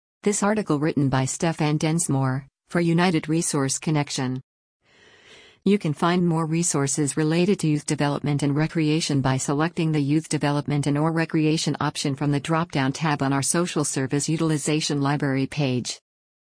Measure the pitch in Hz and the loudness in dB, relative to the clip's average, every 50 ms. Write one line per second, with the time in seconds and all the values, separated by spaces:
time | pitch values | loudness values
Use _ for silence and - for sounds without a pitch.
0 | _ _ _ _ - 208 208 - 208 202 220 214 196 - 156 143 147 165 - 156 | _ _ _ _ -2 -2 0 2 2 0 0 0 0 0 0 0 0 0 0 2
1 | 143 135 131 127 131 131 - - - 170 160 - 160 151 151 151 - 156 160 165 | 0 2 2 2 0 0 -2 -2 -2 -2 0 0 0 0 0 0 0 0 0 0
2 | - - 139 135 135 131 127 135 - - _ _ _ - - 175 175 170 165 165 | 0 0 0 0 0 0 -2 -4 -6 -10 _ _ _ -4 -2 0 2 2 2 4
3 | 175 190 170 156 - 151 156 165 170 - - 147 135 135 131 - - 170 156 147 | 2 2 2 0 0 0 0 0 0 0 -2 0 0 0 -2 -2 -2 0 0 0
4 | 143 - - - 131 127 127 127 - _ _ _ _ _ _ _ _ _ _ _ | 0 -2 -4 -4 -4 -4 -4 -6 -10 _ _ _ _ _ _ _ _ _ _ _
5 | - - - - - - - - - - - _ - 190 202 202 - 160 147 - | -20 -20 -20 -20 -20 -20 -20 -20 -20 -20 -14 _ 0 2 2 2 2 -2 -2 0
6 | 185 170 175 185 175 175 160 160 165 156 160 165 170 - - 147 139 139 - - | 0 2 2 2 2 2 2 0 0 0 0 0 0 0 0 0 0 0 0 0
7 | 151 135 - 156 156 156 165 170 175 196 196 - - 156 147 147 - - 156 135 | -2 -2 0 0 0 2 2 2 2 2 2 2 2 0 0 0 0 -2 -2 0
8 | 147 143 143 - - 147 147 139 151 143 139 147 156 160 - 170 156 151 151 160 | 0 0 0 0 0 0 0 0 0 0 0 0 0 0 0 0 0 2 2 0
9 | 165 - 151 139 127 135 131 131 - - 147 143 156 170 - - 165 160 156 151 | 0 0 0 0 2 2 0 0 0 -2 0 0 0 -2 0 -2 0 0 0 0
10 | 143 135 147 156 151 - - 147 147 143 143 147 143 - 147 147 139 143 143 143 | 0 2 0 0 0 -2 -4 -2 0 0 0 0 -2 -2 0 0 0 0 0 2
11 | 151 165 160 165 165 160 - 165 151 156 151 165 - 165 143 - - 147 - - | 2 0 0 0 0 0 0 2 2 2 2 0 0 -2 -2 -2 -2 -4 -2 -2
12 | - 151 135 - 151 143 143 143 139 - 165 160 170 - - 151 131 135 135 - | -2 -4 -2 -2 0 0 0 0 0 0 -2 -2 -2 -2 -2 0 0 0 0 0
13 | 160 160 147 143 139 135 139 139 135 - - 170 175 175 - 170 147 - - 143 | 0 -2 0 0 0 0 0 0 0 0 0 0 0 0 0 -2 -2 -2 -2 -4
14 | 135 127 147 143 143 - 156 156 165 160 156 147 - - 151 156 160 - 151 143 | -2 -2 -2 -2 0 0 -2 0 0 0 0 0 0 0 -2 0 0 -2 -2 0
15 | 139 139 143 143 151 139 131 135 135 131 - 151 147 131 127 123 113 - - - | 0 0 0 0 0 0 0 0 -2 -2 -2 -2 0 0 0 -2 -2 -4 -8 -12
16 | _ _ _ _ _ _ _ _ | _ _ _ _ _ _ _ _